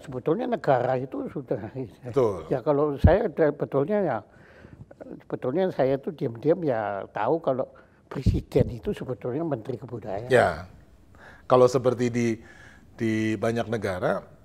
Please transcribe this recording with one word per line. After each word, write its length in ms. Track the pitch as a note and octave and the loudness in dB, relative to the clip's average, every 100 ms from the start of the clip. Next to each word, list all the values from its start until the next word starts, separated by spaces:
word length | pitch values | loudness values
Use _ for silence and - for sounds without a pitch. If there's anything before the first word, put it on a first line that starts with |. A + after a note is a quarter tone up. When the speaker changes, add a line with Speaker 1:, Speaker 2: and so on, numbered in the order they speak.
Speaker 1:
sebetulnya 480 | - B2+ D3 A3 B3+ | -4 -6 -2 -2 -2
negara 480 | G#3 D3+ B2+ B2 B2+ | -2 2 2 2 -2
itu 320 | C#3 C#4+ C4 | -4 -8 -8
sudah. 400 | D#3+ B2+ B2 G#2 C3 A#2+ - | -10 -6 -6 -6 -10 -12 -12
Speaker 2:
Betul. 460 | B2+ C3+ A#2 F#2 - | -4 0 2 0 -4
Speaker 1:
Ya, 100 | C3+ | -4
kalau 380 | C3 C#3+ D3+ C3+ | 0 0 0 4
saya 300 | D#3 F#3+ A3 | 6 6 2
sebetulnya, 680 | C#3+ D3+ D3 C3+ C#3 C#3+ G#3 | 0 0 0 -2 -2 0 0
ya, 180 | E3+ A2 - - - - - - - - - - | 0 -4 -8 -20 -20 -20 -20 -20 -20 -20 -18 -18
sebetulnya 500 | - - B2+ D#3 F#3+ | -12 -6 -2 0 0
saya 240 | - C3 C3+ | 2 2 2
tuh 100 | G3+ | -2
diam-diam, 480 | D3 C3 A#2 C#3+ F3+ | -6 -6 -2 2 2
ya, 420 | D#3 A2+ G2+ G2+ - | 2 0 -2 -4 -6
tahu 260 | - A2+ D#3+ | -4 0 0
kalau 300 | D#3 B2+ - - - _ _ | 0 -2 -4 -10 -20 _ _
presiden 600 | - - - - C#3+ - | -2 0 0 0 0 0
itu 180 | A#2+ G#3 | 0 -6
sebetulnya 540 | - C3+ B2 B2+ C3 E3+ | -6 -6 -8 -6 -4 -4
menteri 320 | B2 A#2+ A#2+ | -4 -6 -10
kebudayaan. 480 | B2 A#2+ G#2+ G2 B2 | -10 -10 -8 -8 4
Speaker 2:
Ya. 400 | B2 F#2+ D#2+ F#2 - - - _ - - - - | 6 6 0 -10 -20 -20 -20 _ -20 -20 -16 2
Kalau 200 | C3 B2 | 6 6
seperti 440 | C3+ A#2+ A#2 B2 | 6 0 0 0
di, 160 | A#2+ A#2 A2 - - - - - | 0 -2 -2 -8 -20 -20 -20 -20
di 400 | - A2+ A2 A2 | -4 -2 0 0
banyak 320 | G#2+ A2+ A#2 G#2+ | 0 -2 -2 -4
negara, 560 | A2+ G2+ F#2 C3 F#2+ - - | -4 -4 -2 -2 -2 -6 -16